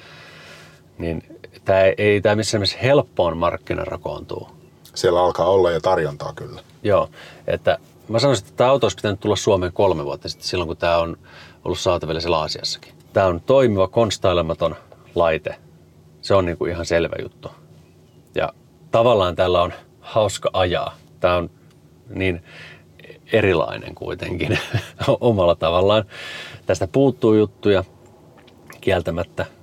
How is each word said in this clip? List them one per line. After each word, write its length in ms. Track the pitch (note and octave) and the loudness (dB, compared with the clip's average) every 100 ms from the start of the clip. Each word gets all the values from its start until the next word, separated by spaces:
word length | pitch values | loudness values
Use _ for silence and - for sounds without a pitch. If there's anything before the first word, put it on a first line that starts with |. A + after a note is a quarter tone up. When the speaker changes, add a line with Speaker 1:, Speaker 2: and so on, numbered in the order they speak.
| - - - - - - - - _ _ | -20 -20 -20 -20 -20 -20 -20 -20 _ _
Speaker 1:
Niin 400 | F2 E2 - - - - | -8 -8 -10 -20 -20 -16
tää 200 | - F#2+ | 0 4
ei, 100 | F#2+ - | 4 4
ei 220 | G#2 G#2 | 2 2
tää 160 | G#2 G#2 | 2 0
missään 220 | G#2+ A2 | 0 -2
nimessä 180 | G2 - | -2 -2
helppoon 540 | B2+ C#3 - - F2 E2 | 2 2 2 -2 -2 0
markkinarakoon 920 | E2+ - - E2+ E2 - - - - | -2 -4 -6 -6 -6 -8 -8 -10 -10
tuu. 220 | - - - - _ - | -12 -14 -20 -20 _ -18
Speaker 2:
Siellä 280 | - F#2+ F2 | -2 2 4
alkaa 240 | F2+ E2+ F2 | 2 2 2
olla 240 | G2 F2 | 4 4
jo 100 | E2+ | 2
tarjontaa 520 | F#2 F2+ D2+ D2 D#2 | 0 0 -2 -6 -12
kyllä. 280 | - D2 D2+ - - | -12 -14 -16 -20 -10
Speaker 1:
Joo, 260 | G#2 F#2+ D2 - - - - | 0 0 0 -8 -20 -14 -6
että 320 | - - - - - - | -4 -2 -2 -6 -20 -6
mä 100 | A2+ | -2
sanoisin, 280 | C#3 B2+ - | 0 0 -4
että 100 | - | 0
tää 120 | B2 | 2
auto 160 | C3+ | 4
olisi 120 | A2+ - | 2 -2
pitänyt 240 | G#2+ F#2+ | -4 -4
tulla 160 | G#2+ G2 | -2 0
Suomeen 360 | - G2 F2+ | 2 0 0
kolme 320 | - G2+ D#2+ | 0 0 0
vuotta 240 | C#2+ C#2+ F2+ | -4 -8 -10
sitten, 200 | - - | -12 -8
silloin 200 | F#2 D#2+ | -6 -6
kun 80 | D#2+ | -4
tää 220 | F2 E2+ | 0 0
on 180 | E2+ E2 - - - - | 0 -8 -16 -20 -20 -14
ollut 140 | - F2 | -8 -4
saatavilla 420 | F#2+ F2 D#2 D#2+ | -2 -2 -2 -6
siellä 180 | E2+ E2 | -2 -2
Aasiassakin. 540 | D#2 - - - - - _ | -2 -6 -10 -12 -16 -20 _
Tää 140 | G#2+ F#2+ | 0 0
on 140 | E2+ | 0
toimiva, 480 | - C3+ B2+ G2+ F#2+ | 2 4 4 2 0
konstailematon 880 | - A2+ - G2 F2+ E2 E2 E2 D#2 - - - | 2 0 0 0 0 -2 -2 -4 -6 -16 -20 -10
laite. 400 | F2 E2+ D#2+ - - - _ _ _ _ _ | 0 0 0 -4 -12 -18 _ _ _ _ _
Se 120 | - | 0
on 100 | G2 | 0
niinku 220 | F2+ E2 D2+ | 0 -2 -6
ihan 200 | E2+ E2 | -6 -2
selvä 300 | E2+ E2 - | -2 -2 -6
juttu. 280 | - - - - - - _ _ _ _ _ | -12 -14 -18 -18 -20 -20 _ _ _ _ _
Ja 180 | - D#2+ - _ _ - | -6 -4 -6 _ _ -2
tavallaan 460 | A2+ A#2 A2 F2+ F2 | 2 4 4 2 0
tällä 260 | F#2 F2 | 2 2
on 100 | F2 - - _ | 0 -4 -18 _
hauska 500 | - - G#2 - - | -4 0 0 -2 -4
ajaa. 440 | F#2+ F2+ F2 - - _ - | -2 -2 -2 -6 -10 _ -4
Tää 160 | F2+ F2 | 0 0
on 140 | F2 - _ _ _ _ - | -2 -12 _ _ _ _ -14
niin 340 | G2 F#2+ E2+ - - - - _ _ - - - | -4 -2 -4 -10 -20 -20 -20 _ _ -20 -20 -2
erilainen 600 | A2+ G2+ E2 A1 G1+ - | 0 2 2 0 -6 -12
kuitenkin 640 | - E2 E2 E2 F2 D#2 - - G#2+ - | -12 -10 -10 -8 -6 -2 -4 -4 -6 -6
<laughs> 320 | - - B2 | -8 -2 0
omalla 340 | B2 G#2+ F2 | 2 2 2
tavallaan. 500 | E2+ E2 F2 G2 G#2+ G#2+ - - - - - - | 2 0 2 2 2 0 -10 -16 -14 -16 -18 -4
Tästä 220 | - F#2 | -4 0
puuttuu 420 | C3 C#3 B2 A2+ | 2 2 2 2
juttuja 500 | G#2+ G#2 - G#2+ F#2+ F#2 - - - - - - - - - | 4 2 0 0 0 0 -12 -20 -20 -20 -20 -20 -20 -20 -8
kieltämättä, 640 | - F#2 F2 E2+ E2+ - E2 - | -2 -2 -2 -6 -8 -8 -10 -12